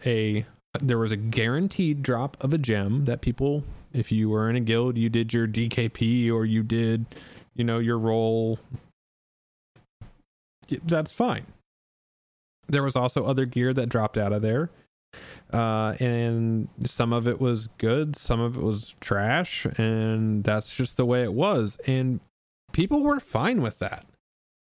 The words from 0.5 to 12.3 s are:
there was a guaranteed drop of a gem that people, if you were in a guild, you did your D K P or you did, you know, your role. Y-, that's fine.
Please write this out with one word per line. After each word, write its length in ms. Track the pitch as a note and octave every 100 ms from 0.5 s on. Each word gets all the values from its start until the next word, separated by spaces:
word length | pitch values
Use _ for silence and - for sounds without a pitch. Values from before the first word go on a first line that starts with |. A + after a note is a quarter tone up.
| - _ -
there 160 | C#3 A#2
was 160 | A2+
a 60 | G#2
guaranteed 840 | A2 A#2 A2+ C#3+ F#3+ - E3 D3
drop 400 | C3 A#2+ C3+ -
of 120 | C3+
a 40 | D#3+
gem 460 | B2 G#2 G2 C3
that 160 | C3 B2
people, 420 | B2 B2 C#3 D3 - - -
if 180 | B2 -
you 200 | A2 G#2+
were 180 | G#2+ A2
in 80 | B2
a 40 |
guild, 360 | A2+ A2+ B2+ A#2+
you 140 | A2+
did 240 | A#2 A2+
your 120 | A#2+ A2+
D 220 | A2 A#2
K 180 | B2 A2+
P 400 | - A2+ B2 A#2
or 160 | A2+ A2
you 160 | A2+
did, 420 | A2 A2+ A2+ A2 A#2 - - - -
you 80 | -
know, 160 | A#2 A#2
your 200 | A#2 A#2
role. 600 | A2+ A2+ A2+ A2+ A2+ A2+ - - - _ _ _ _ _ _ _ _ _ _ - - - _ _ _ _ -
Y-, 80 | B2+
that's 300 | E3 D#3+ D#3
fine. 340 | - A#3+ A2 - - _ _ _ _ _ _ _